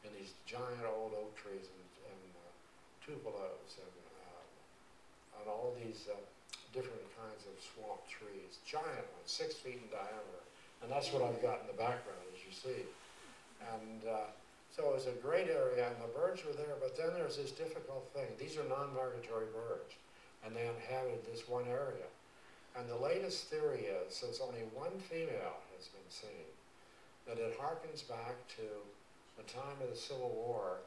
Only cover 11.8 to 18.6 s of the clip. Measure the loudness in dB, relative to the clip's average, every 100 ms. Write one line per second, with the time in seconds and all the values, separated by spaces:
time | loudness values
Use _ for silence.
11.8 | 4 4 0 -8 -8 -10 -10 -6 0 0
12.8 | -2 -8 -14 -16 -16 -16 -18 -10 -6 -4
13.8 | -4 -4 0 2 2 -4 -16 -20 -12 4
14.8 | 6 6 4 0 6 6 8 8 8 8
15.8 | 6 4 -2 4 4 4 0 0 0 2
16.8 | 0 4 4 4 2 2 -2 0 -2 -2
17.8 | -2 -4 -2 -2 -2 -2 -4 -2